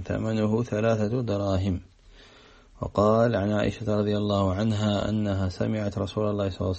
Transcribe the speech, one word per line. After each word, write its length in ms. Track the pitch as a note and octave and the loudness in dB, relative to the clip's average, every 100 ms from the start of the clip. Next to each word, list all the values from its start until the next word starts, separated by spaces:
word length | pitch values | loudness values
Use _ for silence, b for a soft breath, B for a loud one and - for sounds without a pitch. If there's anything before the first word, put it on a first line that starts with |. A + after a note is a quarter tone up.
| F#2 | -2
ثمنه 560 | G#2+ A2 A2 G#2+ A2 | -4 -2 0 2 0
ثلاثة 600 | A#2+ G#2+ A2+ G#2+ G#2 B2 | 0 0 2 2 0 -2
دراهم. 580 | A#2 G2+ G2+ F#2+ G2 F2 - - B B B B B B B - | -2 -2 0 0 0 -2 -6 -20 B B B B B B B -8
وقال 560 | - - G#2 A2 A#2+ A2 | -4 2 4 4 4 2
عن 160 | G2+ | 0
عائشة 440 | G#2 A2 - G#2+ G#2 | 0 0 -2 -2 0
رضي 200 | G#2 G#2 | 0 0
الله 380 | G#2 G2+ G2 | 0 2 2
عنها 540 | F#2 A2+ G#2+ G#2+ G2+ G#2 | 0 0 0 0 0 0
أنها 400 | G#2+ G#2 G2 F#2+ | 0 0 0 -2
سمعت 500 | - A2+ A2 G#2 G2+ | -2 -2 -2 -4 -4
رسول 320 | G2+ - G#2+ | -4 -2 -2
الله 200 | G#2 G2 | 0 -2
صلى 100 | F#2 | -2
الله 160 | F#2+ | -4